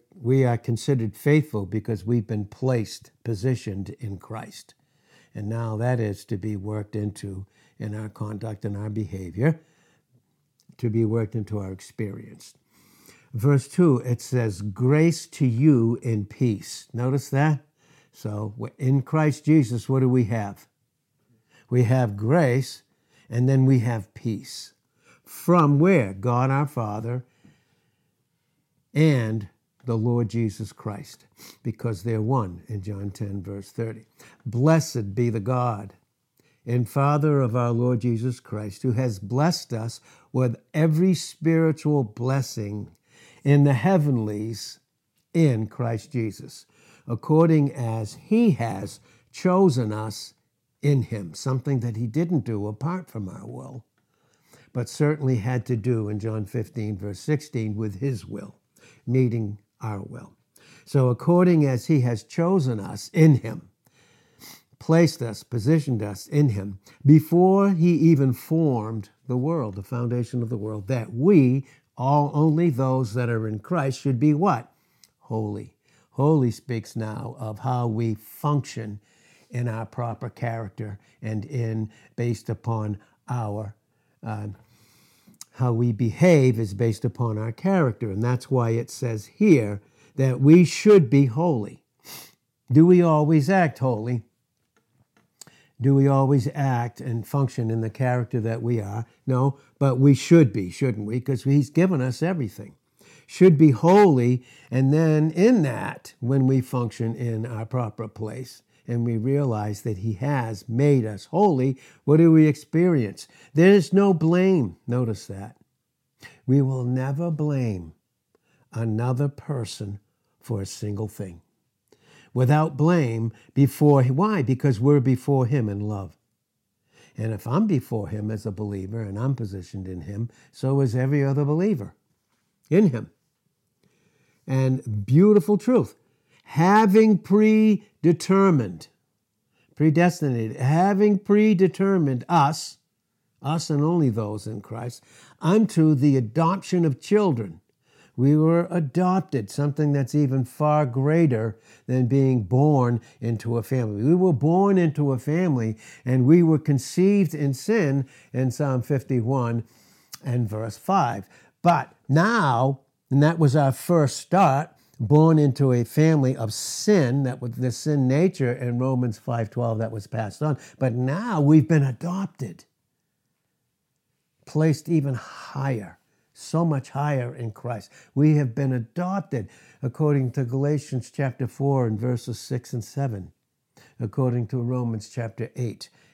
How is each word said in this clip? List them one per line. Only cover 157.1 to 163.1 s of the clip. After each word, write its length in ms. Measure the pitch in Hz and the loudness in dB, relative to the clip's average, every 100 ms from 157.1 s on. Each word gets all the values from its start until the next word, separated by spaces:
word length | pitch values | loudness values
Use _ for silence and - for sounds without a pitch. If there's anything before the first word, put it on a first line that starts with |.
| 202 175 | 2 0
in 200 | 151 143 | -2 -4
sin 520 | 131 - 226 156 139 131 - _ | -4 -2 0 0 0 -4 -10 _
in 160 | 123 131 | -4 -2
Psalm 320 | 117 147 131 | -2 -2 -2
fifty-one 840 | - 139 - 127 113 135 117 117 - _ _ _ _ - | -2 -4 -2 -4 -2 -2 -2 -4 -8 _ _ _ _ -14
and 280 | 151 123 113 | -6 -4 -4
verse 260 | 107 113 - | -6 -10 -8
five. 540 | - 196 131 104 - _ _ _ | -2 0 0 -4 -12 _ _ _
But 320 | 170 160 127 _ - | 0 0 -2 _ 0
now, 720 | 139 196 233 151 117 131 135 _ _ - | 2 2 2 0 2 0 -2 _ _ -2